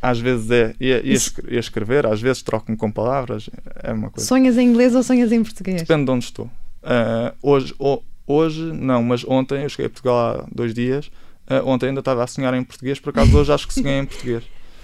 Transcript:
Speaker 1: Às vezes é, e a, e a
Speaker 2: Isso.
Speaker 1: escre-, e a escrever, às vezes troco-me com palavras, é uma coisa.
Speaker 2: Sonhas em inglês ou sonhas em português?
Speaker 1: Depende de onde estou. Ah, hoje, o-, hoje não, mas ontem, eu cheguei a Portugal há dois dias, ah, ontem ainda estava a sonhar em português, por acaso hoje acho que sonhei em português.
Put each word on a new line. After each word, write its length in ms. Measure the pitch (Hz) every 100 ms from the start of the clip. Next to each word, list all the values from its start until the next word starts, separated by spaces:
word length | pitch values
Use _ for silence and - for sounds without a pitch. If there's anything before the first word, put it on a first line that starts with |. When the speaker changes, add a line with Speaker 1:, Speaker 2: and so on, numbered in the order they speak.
Speaker 1:
Às 200 | 127 120
vezes 280 | 120 123 110
é, 200 | 120 110 110
e 140 | 127
a, 40 | 127
e 20 |
a 20 | 135
Speaker 2:
Isso. 120 | - -
Speaker 1:
escre-, 220 | - -
e 40 | 123
a 40 |
escrever, 460 | 113 - 104 135 123
às 140 | 107
vezes 200 | 120 131
troco-me 340 | - 110 107 110
com 140 | 110
palavras, 580 | 107 110 139 127 104 - - - -
é 100 | -
uma 160 | 113 -
coisa. 160 | - 208
Speaker 2:
Sonhas 280 | 254 262 233
em 120 | 247
inglês 260 | 233 254
ou 80 | 240
sonhas 300 | 247 254 240
em 100 | 233
português? 400 | 220 - 190 185
Speaker 1:
Depende 220 | 165 156
de 60 | 135
onde 120 | 127 120
estou. 220 | - 117 - - -
Ah, 520 | - 123 113 113 117 -
hoje, 320 | 139 143 135 -
o-, 220 | 139 139 - - -
hoje 460 | 143 160 156 165
não, 300 | 160 131 123
mas 200 | 117 123 123
ontem, 360 | 131 131 139
eu 40 | 143
cheguei 160 | - 127
a 40 |
Portugal 260 | - 127 123 117 -
há 40 | -
dois 220 | - 117
dias, 380 | 113 120 139 - - - - -
ah, 140 | 135
ontem 260 | 135 127 127
ainda 100 | 135
estava 240 | 135 127
a 20 | 123
sonhar 280 | - 131
em 100 | 127
português, 340 | 123 - 127 139
por 120 | -
acaso 260 | - - 147
hoje 160 | 143
acho 160 | 147 -
que 60 |
sonhei 240 | - 147 139
em 80 | 135
português. 380 | - 127 117 - - - -